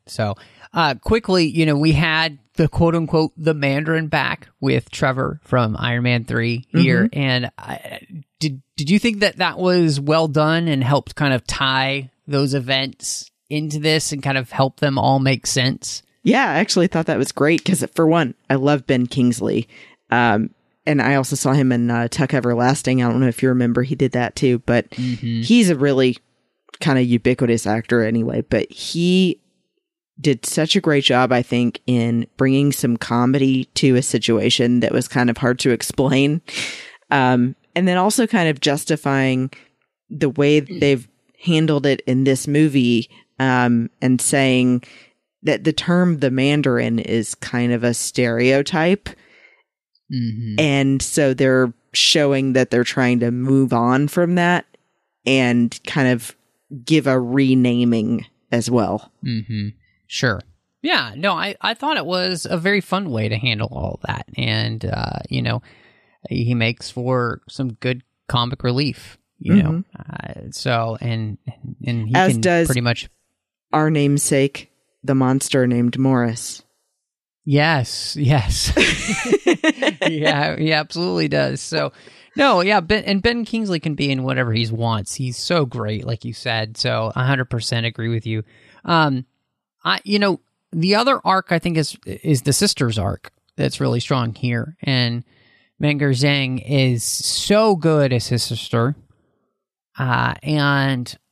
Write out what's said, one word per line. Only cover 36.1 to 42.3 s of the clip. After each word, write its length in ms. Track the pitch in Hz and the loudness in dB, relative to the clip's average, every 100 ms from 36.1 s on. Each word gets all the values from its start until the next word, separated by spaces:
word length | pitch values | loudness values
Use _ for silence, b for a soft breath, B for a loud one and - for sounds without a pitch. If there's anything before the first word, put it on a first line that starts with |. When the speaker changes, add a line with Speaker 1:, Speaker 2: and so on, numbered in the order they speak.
| 135 139 156 - B B B B B - | 4 2 0 -6 B B B B B -2
Speaker 2:
Um, 460 | 139 127 127 123 - _ | 2 4 4 2 -2 _
and 140 | 170 185 | -2 2
then 80 | 180 | 2
also 320 | 190 214 226 | 2 2 0
kind 200 | 220 165 | 2 0
of 120 | 139 | 0
justifying 880 | - 143 - 151 143 135 131 127 131 B B _ _ _ - | -2 -2 -2 -2 0 0 0 0 -4 B B _ _ _ -14
the 220 | 147 147 | -4 -2
way 300 | 123 143 151 | 2 4 4
Speaker 1:
Mm. 180 | 135 180 | 2 -2
Speaker 2:
they've 300 | 143 135 123 _ _ _ | 0 0 -2 _ _ _
handled 400 | - 156 160 147 139 | 0 2 2 2 0
it 140 | 135 | 0
in 200 | - 127 | 0 0
this 240 | 135 | 2